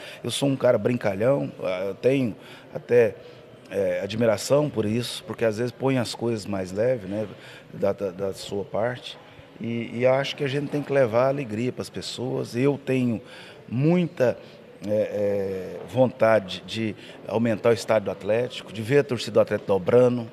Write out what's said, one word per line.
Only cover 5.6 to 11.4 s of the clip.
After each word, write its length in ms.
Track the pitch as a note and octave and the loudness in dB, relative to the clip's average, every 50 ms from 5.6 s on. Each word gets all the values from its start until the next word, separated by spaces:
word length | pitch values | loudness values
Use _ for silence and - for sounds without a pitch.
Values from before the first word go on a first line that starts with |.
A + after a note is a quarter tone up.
| B2 B2 | -4 -4
põe 260 | - - B2 C3+ C3+ | -4 -2 -2 0 0
as 160 | B2+ A#2 - - | 0 -2 -2 -4
coisas 320 | - A2+ A#2+ A#2 G#2+ F#2 | -4 -2 -2 -2 -4 -4
mais 260 | G#2 G2+ G2 F#2+ F2+ | -6 -6 -6 -6 -4
leves, 380 | F#2 G2+ A2+ B2+ C3 A#2 F#2+ F#2 | -2 0 2 2 0 0 -4 -6
né, 160 | G2+ G#2+ A2 F#2+ E2+ - - - - - - - - | -6 -6 -6 -6 -10 -16 -18 -20 -20 -20 -20 -16 -6
da, 200 | - G2 G2 G2 | -2 -2 -2 0
da, 180 | - G2+ F#2+ | -2 -4 -6
da 220 | F2 F#2 G2 F#2+ F#2 | -4 -4 -6 -6 -6
sua 300 | - - - G2+ G2+ F#2+ | -8 -10 -8 -6 -6 -6
parte, 540 | - - G2 A2 B2 B2 B2+ - - - - - - - - - - - - | -4 -2 -2 -2 -2 -4 -6 -12 -16 -16 -16 -20 -20 -20 -20 -20 -20 -16 -10
e, 300 | - A2+ A#2 A#2 A2+ G2 | -8 -6 -6 -6 -6 -6
e 140 | G#2+ A#2 B2 | -4 2 2
acho 300 | B2+ C3 C3+ C3+ C3+ - | 2 4 2 0 -4 -4
que 80 | - D3 | -4 -4
a 40 | |
gente 220 | C3+ C3 D3 D3 - | -2 -2 -2 -4 -2
tem 140 | - D3 C3+ | -4 -4 -2
que 100 | - C#3 | 0 2
levar 360 | C#3 C3 A2 G#2+ A#2+ C3 C3+ | 2 2 4 4 2 2 2
alegria 420 | C#3 C#3+ | 0 -2